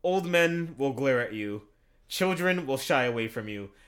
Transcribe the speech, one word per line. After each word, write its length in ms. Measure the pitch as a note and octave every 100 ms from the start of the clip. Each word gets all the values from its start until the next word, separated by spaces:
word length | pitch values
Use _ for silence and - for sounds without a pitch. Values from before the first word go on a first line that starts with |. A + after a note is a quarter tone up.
Old 220 | F3+ F#3+ E3+
men 480 | F3 E3+ E3+ E3 D3
will 160 | C#3
glare 260 | B2 C#3 B2
at 140 | A#2+
you. 300 | G#2+ G#2 G#2 - _ _ _ -
Children 600 | - F#3 E3+ F3+ F3+ C#3
will 100 | C3
shy 280 | - C#3+ B2
away 220 | A#2 A2+
from 200 | B2 G#2+
you. 240 | G#2 G2 -